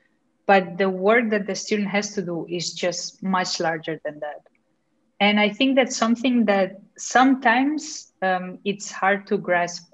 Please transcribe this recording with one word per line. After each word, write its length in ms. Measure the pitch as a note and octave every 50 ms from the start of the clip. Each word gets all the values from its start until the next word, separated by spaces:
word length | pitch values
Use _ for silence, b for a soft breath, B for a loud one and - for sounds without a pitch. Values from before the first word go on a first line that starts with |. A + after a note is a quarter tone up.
| _ _ _ _ _ _ _ _ _
but 320 | - G3 F#3+ F3+ F3 F3 F3
the 100 | G3 F#3+
work 400 | F#3 F#3 F#3 G#3 A3+ B3 A#3+ G#3+
that 160 | G#3+ G#3 G3
the 80 | G3+ F#3+
student 340 | F#3 - - G#3+ G#3 G3+ F#3
has 260 | G3+ G3+ G#3 G#3 -
to 80 | G3+
do 240 | F3+ F3 F3 D#3+ - -
is 240 | E3+ F3 D#3+ -
just 500 | - - F#3+ F3 E3 - - - - _
much 380 | - F#3+ F#3+ F#3 F#3 F3+ - -
larger 400 | F3 D#3+ E3 D#3+ D#3+ E3+ D#3+ D#3 -
than 160 | D3+ D3+ D3+
that. 220 | D3+ D3 C#3+ - - _ _ _ _ _ _ _ _ _ _ _ _ _ _ -
And 200 | G3+ G#3 G#3 G#3+
I 80 | G#3 G#3
think 260 | G#3 - C4+ C4+ C4
that's 220 | C4+ B3+ C4 -
something 480 | - A#3 A3+ A#3 A#3 - C4 A#3+ A#3+ A3
that 360 | G#3 G3+ G3 F#3+ F#3+ - - - _ _
sometimes, 1160 | - - - - A#3+ C4 C4+ C4+ C4 - A#3 A3+ B3+ C4+ D4 D#4 D4 - - - - - _ _ _
um, 360 | F#3+ F#3+ F#3 F3+ F3+ F#3 F3+ - -
it's 260 | G3+ G3 G3+ - -
hard 340 | - - F#3+ F#3+ G3+ G3 G3+
to 100 | - G#3
grasp, 560 | F#3+ - - F3+ F3 F3 F3 F3 - - _